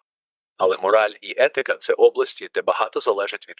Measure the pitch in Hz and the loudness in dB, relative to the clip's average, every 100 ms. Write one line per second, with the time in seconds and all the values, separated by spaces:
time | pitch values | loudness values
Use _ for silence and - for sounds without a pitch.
0 | _ _ _ _ _ - 92 87 95 110 | _ _ _ _ _ -2 0 0 2 2
1 | 107 107 98 92 139 - 131 - - - | 2 -4 -10 -2 0 0 -4 -4 -4 4
2 | 117 120 131 - 95 - 92 - 110 - | 4 4 -2 -6 -8 -4 -2 -2 -4 -4
3 | - 101 101 104 - - | -2 -2 -4 -8 -16 -20